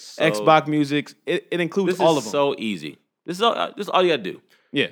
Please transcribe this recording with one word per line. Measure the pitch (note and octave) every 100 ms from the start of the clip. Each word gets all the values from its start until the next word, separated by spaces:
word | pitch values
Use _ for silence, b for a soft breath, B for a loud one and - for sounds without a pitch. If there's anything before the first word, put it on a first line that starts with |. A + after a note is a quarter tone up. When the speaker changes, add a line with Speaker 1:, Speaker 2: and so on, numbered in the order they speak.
| - -
Speaker 1:
so | D#3+ - E3
Speaker 2:
Xbox | D#3 C#3+
Music. | D3+ C#3+ D3 - - -
It, | F3 -
it | F3
includes | E3+ G3+ F#3
Speaker 1:
This | F3
Speaker 2:
all | E3 D#3
Speaker 1:
is |
Speaker 2:
of | A2
'em. |
Speaker 1:
so | C#3+ C#3+ -
easy. | A2 F#2+ D2+ - _ _ -
This | F3+
is |
all, | A3+
uh, | - E2+ -
this | G3
is |
all | F3+
you | F#3
gotta | D3
do. | F#2 D2 _ _ _
Speaker 2:
Yeah. | C#3 A#2